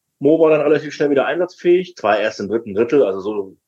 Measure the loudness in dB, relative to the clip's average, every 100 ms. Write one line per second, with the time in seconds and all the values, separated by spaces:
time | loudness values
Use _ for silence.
0 | _ _ 0 4 4 4 2 0 -2 -4
1 | 0 0 0 -2 -4 -2 0 2 0 -4
2 | -2 0 -2 -4 -4 -4 -4 -2 0 2
3 | 2 -2 -6 -6 -8 -16